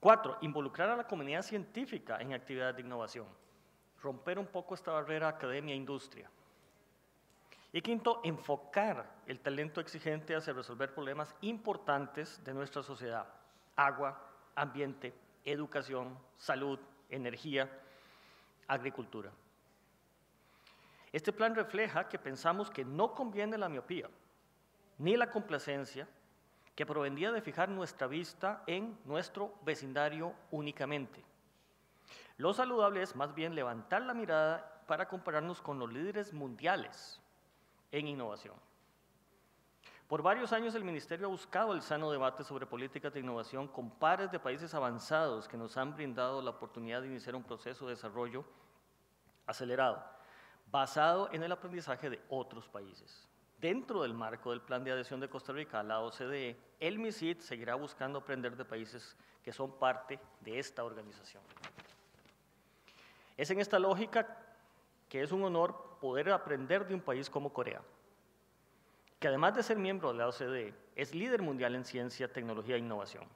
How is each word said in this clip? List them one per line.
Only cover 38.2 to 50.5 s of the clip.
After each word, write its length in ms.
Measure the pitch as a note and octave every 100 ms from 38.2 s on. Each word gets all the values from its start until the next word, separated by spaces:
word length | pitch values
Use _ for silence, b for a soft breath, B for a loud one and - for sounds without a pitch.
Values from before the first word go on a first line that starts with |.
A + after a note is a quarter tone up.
| A#2 G#2 G#2+ G2 - _ _ _ _ _ _ _ _ _ _ _ B B B
Por 140 | D3+
varios 300 | D#3+ A3 A#3+
años 240 | A3+ A#3 A3
el 80 |
Ministerio 440 | F#3+ D#3+ - E3+ G3
ha 20 |
buscado 440 | F#3 - F#3 A3
el 80 | F#3
sano 300 | B2 D3+ D#3
debate 320 | C#3+ C3 B2+
sobre 220 | C#3+ C#3 B2+
políticas 480 | A#2+ C3 D3 D3
de 60 | C#3
innovación 480 | B2+ A#2 A2+ C3 C#3
con 220 | - A#2+
pares 420 | - D#3 F#3 F#3+
de 80 | F3+
países 340 | C3 C3+ E3
avanzados 760 | D#3 B2+ A#2 - D#3 D#3+ A2 G#2+
que 100 | A#2+
nos 200 | A2+ C3
han 180 | C3+ D3+
brindado 460 | C#3+ A#2+ B2+ C3+
la 100 | B2+
oportunidad 500 | A#2 G#2+ - A2+ A#2+
de 60 | C3
iniciar 280 | C3 A2 B2
un 80 |
proceso 420 | A#2 A#2 - B2+ C3+
de 60 |
desarrollo 520 | A#2 A2 G#2 B2 B2 D3 B B B _ _ _ _ _ _ -
acelerado, 580 | A2 B2 B2 C3 G#2+ - B B B B